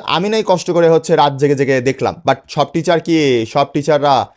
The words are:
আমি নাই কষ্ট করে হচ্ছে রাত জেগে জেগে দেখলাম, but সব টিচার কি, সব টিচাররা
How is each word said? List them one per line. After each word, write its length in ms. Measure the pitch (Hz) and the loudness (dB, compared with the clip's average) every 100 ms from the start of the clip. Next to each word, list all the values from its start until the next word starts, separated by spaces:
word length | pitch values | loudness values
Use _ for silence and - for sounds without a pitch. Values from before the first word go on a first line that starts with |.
| - | -2
আমি 220 | 156 202 | -4 -2
নাই 140 | 220 208 | -2 0
কষ্ট 200 | 180 - | -2 0
করে 160 | 170 165 | 2 4
হচ্ছে 220 | 160 160 156 | 2 2 2
রাত 180 | 147 135 | 2 2
জেগে 180 | 143 139 | 0 0
জেগে 260 | 135 135 | 0 0
দেখলাম, 320 | 123 135 113 87 131 | -2 -2 -4 -4 -2
but 120 | 135 - | -4 -4
সব 200 | - 139 | -4 -2
টিচার 280 | 165 165 170 | -2 0 0
কি, 160 | 165 160 143 120 113 | 0 0 2 0 0
সব 140 | 147 139 | -2 -2
টিচাররা 400 | 151 143 147 143 131 101 | -2 0 0 2 0 0